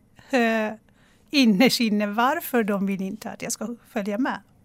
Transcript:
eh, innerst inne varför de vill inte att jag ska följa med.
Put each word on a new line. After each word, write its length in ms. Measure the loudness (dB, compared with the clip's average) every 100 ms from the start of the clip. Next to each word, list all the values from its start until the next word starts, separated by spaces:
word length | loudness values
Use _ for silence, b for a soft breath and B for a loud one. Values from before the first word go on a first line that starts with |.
| _ _ -2
eh, 420 | 0 2 0 -2 -6 _ b b b b
innerst 500 | 4 6 6 4 4
inne 260 | 0 0 -2
varför 580 | 0 0 0 -2 -2
de 220 | 0 -2 -2
vill 160 | -4
inte 280 | -6 -8 -12
att 120 | -10
jag 100 | -8
ska 240 | -8 -8 -12 _
följa 300 | -6 -4 -2
med. 220 | -2 -4 _ _